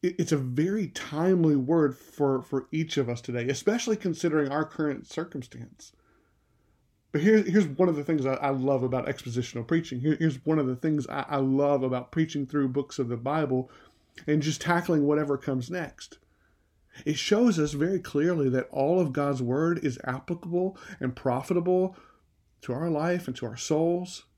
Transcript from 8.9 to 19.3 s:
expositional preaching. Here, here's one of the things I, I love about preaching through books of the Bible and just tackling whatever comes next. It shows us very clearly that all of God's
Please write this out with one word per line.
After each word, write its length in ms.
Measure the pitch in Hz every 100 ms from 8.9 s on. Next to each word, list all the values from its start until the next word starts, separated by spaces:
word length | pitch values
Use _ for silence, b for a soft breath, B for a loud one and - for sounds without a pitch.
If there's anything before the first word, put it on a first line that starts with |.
| 127 -
expositional 580 | - - 120 120 120 117
preaching. 320 | 165 165 127
Here, 160 | 139 156
here's 280 | 160 131 156
one 140 | 156
of 80 | 131
the 80 | 127
things 320 | 160 151 131
I, 180 | 139 143
I 80 | 143
love 440 | 135 135 143 143
about 300 | 131 127 123
preaching 340 | - 160 147 135
through 220 | 147 139
books 320 | 127 139 -
of 80 | 123
the 80 | 120
Bible 520 | 123 151 147 127 131 B B B _ - -
and 140 | 151
just 180 | 147 156
tackling 440 | 160 175 175 160
whatever 320 | 143 147 147 139
comes 320 | - 131 120
next. 500 | 180 160 - - - _ _ _ _ _ _ _ B
It 140 | - 151
shows 400 | - 208 247 170
us 140 | 151
very 260 | 143 160 190
clearly 500 | 185 147 160 170 135
that 180 | 127 123
all 300 | - 139 180
of 120 | 165
God's 300 | 131 143